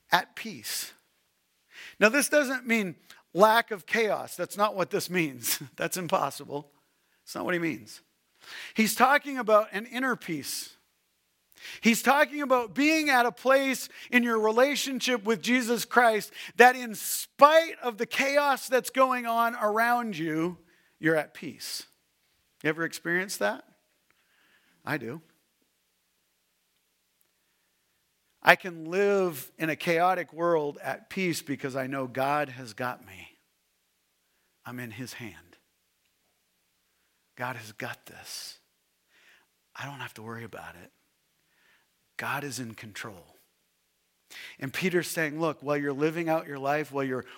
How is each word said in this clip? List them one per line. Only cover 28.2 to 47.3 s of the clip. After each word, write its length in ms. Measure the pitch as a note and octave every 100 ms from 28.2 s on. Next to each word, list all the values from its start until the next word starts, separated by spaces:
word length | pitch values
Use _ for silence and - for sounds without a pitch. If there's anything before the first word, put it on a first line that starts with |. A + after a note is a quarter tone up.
| _ _
I 120 | -
can 300 | F3 F#3+ E3
live 680 | D#3+ F3+ G3+ G3+ F3+ C#3 - -
in 100 | D#3+
a 60 | D3
chaotic 560 | F3 E3 F3+ F#3 D#3+
world 460 | D3+ E3+ E3 D3 -
at 300 | C3+ - -
peace 320 | - F3+ D3+
because 320 | - C3+ C#3
I 140 | C3+ C3
know 180 | C#3 C3
God 440 | B2 C3+ D3 C#3+
has 240 | B2 B2
got 300 | G#2 B2 -
me. 340 | G2 F#2+ E2+ _ _ _ _ _ _ _ _ _ _ _ _ _
I'm 140 | - B2
in 140 | B2
his 220 | G#2+ B2
hand. 420 | - A#2 E2 - _ _ _ _ _ _ _ _ _ _ _ _ _ _ _ _ _ _
God 220 | - B2 B2
has 160 | G#2+
got 340 | - A#2+ A2 -
this. 520 | - - - - - _ _ _ _ _ _ _ _ _ _ _
I 100 | - C#3
don't 140 | C#3
have 140 | A#2
to 80 | -
worry 220 | A2 A#2
about 320 | A2+ F#2+ E2+ E2+
it. 160 | - _ _ _ _ _ _ _ _ _ _ _ _ -
God 260 | A#2+ C3+
is 160 | C#3+ B2
in 140 | A#2
control. 600 | A2 A2 G2 A#2 F#2 D#2 _ _ _ _ _ _ _ _ _ _ - - -
And 140 | C3+
Peter's 340 | - F3+ F3 D#3
saying, 320 | - D#3 D3+
"Look, 240 | E3 C#3
while 140 | C3+ D3
you're 160 | C#3+
living 380 | C3+ D#3 E3 E3
out 160 | D#3+ E3
your 120 | C#3+
life, 320 | C3+ D3+ C#3+
while 140 | C#3
you're 220 | C3+ B2+ -